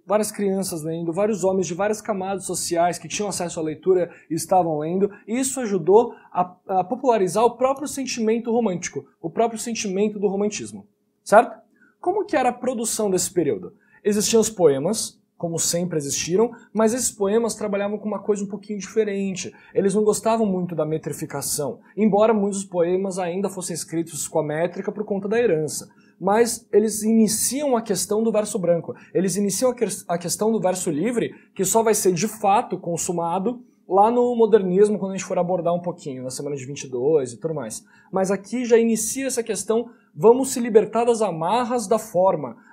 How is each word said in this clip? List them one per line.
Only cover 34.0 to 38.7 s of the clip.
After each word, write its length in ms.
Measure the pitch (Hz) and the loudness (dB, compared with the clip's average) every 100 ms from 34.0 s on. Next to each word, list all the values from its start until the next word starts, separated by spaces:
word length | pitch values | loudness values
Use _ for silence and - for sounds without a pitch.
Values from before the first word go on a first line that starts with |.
| 214 | 6
no 240 | 240 247 240 | 4 2 4
modernismo, 640 | 226 214 190 180 208 208 | 6 6 4 4 4 2
quando 140 | 190 | -4
a 40 | 190 | -6
gente 80 | - | -4
for 140 | 180 | -2
abordar 340 | 175 185 165 | 0 0 0
um 80 | 175 | -2
pouquinho, 400 | 180 165 151 127 | -4 -8 -10 -10
na 80 | 127 | -10
semana 260 | 127 143 143 | -8 -6 -8
de 100 | 127 | -8
vinte 180 | 143 | -12
e 60 | 139 | -8
dois 420 | 123 131 156 131 | -2 2 2 2
e 60 | 117 | -6
tudo 180 | 160 151 | -8 -6
mais. 300 | 113 - - _ _ | -8 -12 -16 _ _
Mas 180 | 185 185 | -2 0
aqui 340 | 196 196 240 | -2 -4 -6
já 120 | 240 | 4